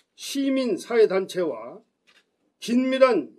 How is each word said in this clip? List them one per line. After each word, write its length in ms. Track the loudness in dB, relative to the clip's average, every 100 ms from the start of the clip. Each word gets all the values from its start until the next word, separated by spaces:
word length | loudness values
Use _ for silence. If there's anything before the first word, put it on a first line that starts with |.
| _ -18
시민사회단체와 1600 | -10 -4 -2 0 -2 -4 -2 2 4 2 -4 -4 -4 -6 -12 -18 _ _ _ _ _ _ _ _
긴밀한 720 | -2 0 0 4 4 4 -2